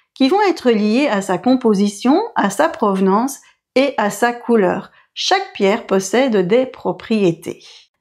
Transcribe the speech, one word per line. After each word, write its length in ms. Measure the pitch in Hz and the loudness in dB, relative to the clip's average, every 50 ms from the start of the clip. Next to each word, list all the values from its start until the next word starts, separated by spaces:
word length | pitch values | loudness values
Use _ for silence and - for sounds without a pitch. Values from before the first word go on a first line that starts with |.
| _ _ _ | _ _ _
qui 140 | - 262 269 | -2 0 2
vont 140 | 359 403 427 427 | 2 2 2 0
être 200 | - - - 247 | 0 0 0 0
liées 380 | 233 208 208 208 214 254 294 262 | 2 2 2 0 0 0 0 0
à 140 | 208 196 | 0 -2
sa 160 | 190 - 185 175 | -2 -2 -4 -2
composition, 840 | - 247 262 254 254 226 214 190 202 208 - - - 240 294 381 453 - - | 2 0 0 2 2 2 2 2 0 0 -2 -2 0 2 2 2 0 -2 -4
à 140 | - 190 196 | -2 -2 -2
sa 200 | 196 - 294 330 | 0 0 -2 -2
provenance 680 | - - 233 202 190 190 196 190 190 214 240 269 - - - _ _ _ _ _ _ | 0 -2 -2 -2 0 0 0 2 2 0 0 -2 -6 -10 -16 _ _ _ _ _ _
et 180 | 254 277 285 269 - | 0 0 0 0 -2
à 120 | 214 208 | -4 -4
sa 240 | 208 - 240 240 240 | -2 0 -2 -2 -2
couleur. 580 | 240 - - 233 226 190 175 - 190 - - _ _ _ _ _ | -4 -2 0 2 2 2 2 0 -2 -6 -12 _ _ _ _ _
Chaque 400 | - - - 359 392 381 - - | -8 -2 0 0 0 -2 -4 -4
pierre 340 | - 202 190 208 202 - - | -2 0 0 0 0 -2 -2
possède 600 | 196 190 190 - - 233 269 269 214 190 185 175 | -2 -2 0 0 0 0 2 2 2 0 2 2
des 180 | 214 254 262 | 2 2 0
propriétés. 1000 | 254 - - - 185 175 - - - 226 214 196 175 160 - - - - - - - - - - _ _ _ | 0 -6 -8 -6 -6 -6 -6 -4 -4 -2 0 2 0 0 -2 -6 -12 -14 -14 -18 -20 -20 -20 -20 _ _ _